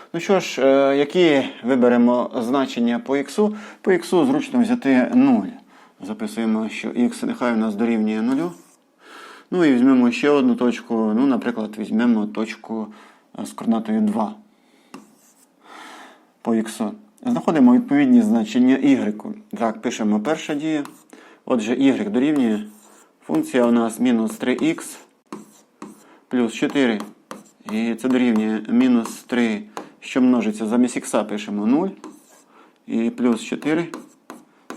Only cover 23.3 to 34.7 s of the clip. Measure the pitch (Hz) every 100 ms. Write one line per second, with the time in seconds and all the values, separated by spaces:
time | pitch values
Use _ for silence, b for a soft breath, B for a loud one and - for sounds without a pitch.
23.3 | 156 151 127 120 120 113 110 127 113 110
24.3 | 110 123 127 151 165 - - - _ -
25.3 | - - _ _ - - B B B B
26.3 | 127 117 113 147 143 127 104 - - -
27.3 | - - _ - 110 117 110 131 127 123
28.3 | 110 107 107 107 117 127 120 110 - -
29.3 | 120 117 104 - B B B - 135 127
30.3 | 123 107 107 110 123 123 - - 120 107
31.3 | 104 104 104 107 143 190 - - B B
32.3 | B B B B B - 113 117 120 123
33.3 | 113 - 123 143 160 165 - - _ -
34.3 | - _ b b